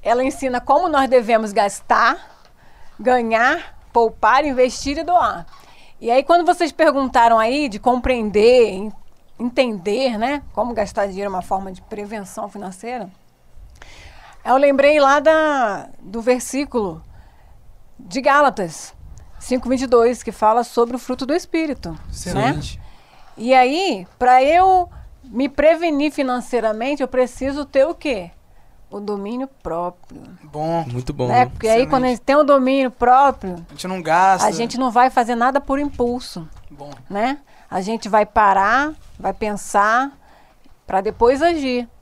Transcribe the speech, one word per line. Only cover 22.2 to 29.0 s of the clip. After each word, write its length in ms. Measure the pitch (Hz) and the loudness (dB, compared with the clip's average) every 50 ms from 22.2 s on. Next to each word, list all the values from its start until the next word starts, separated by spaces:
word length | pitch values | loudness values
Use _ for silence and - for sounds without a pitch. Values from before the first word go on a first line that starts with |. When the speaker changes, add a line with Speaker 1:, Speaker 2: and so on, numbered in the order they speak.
| - 180 180 190 208 247 277 151 - - - - - - - - - _ - - - - - | -10 -6 -4 -2 0 0 -2 -2 -6 -10 -12 -14 -16 -18 -20 -20 -20 _ -20 -20 -20 -20 -16
Speaker 1:
E 180 | - 220 240 262 | -8 0 4 4
aí, 500 | 262 254 247 285 330 392 381 262 190 180 - - _ | 4 6 4 2 0 -2 -2 -2 -4 -6 -14 -6 _
pra 240 | 247 247 254 254 | 2 4 6 6
eu 460 | 262 285 320 349 370 381 370 370 349 - - - - - - - - | 6 4 4 4 6 6 4 2 2 -2 -8 -20 -20 -20 -20 -20 -20
me 240 | 269 208 226 277 285 | -12 -6 -6 -6 -4
prevenir 640 | 285 - 285 311 339 320 339 339 302 277 294 302 | -2 2 4 4 4 4 0 -2 -2 0 -2 -2
financeiramente, 880 | 285 - 277 254 247 247 - - - 240 220 220 214 214 226 269 294 277 | -2 -4 -4 -4 -4 -6 -6 -4 -4 -2 -2 -2 -4 -2 -4 -6 -4 -4
eu 60 | 269 254 | -6 -4
preciso 560 | - 254 254 240 - - 262 269 277 294 285 | 0 -2 -2 -2 -2 -6 -6 -6 -4 -6 -8
ter 220 | - - 269 269 | -2 2 2 2
o 80 | 320 339 | 2 0
quê? 360 | - - 311 254 208 170 170 - - _ _ - - - - - - - - | -6 -6 -6 -6 -6 -8 -12 -18 -20 _ _ -20 -20 -20 -20 -20 -20 -20 -16
O 100 | - 202 | -16 -12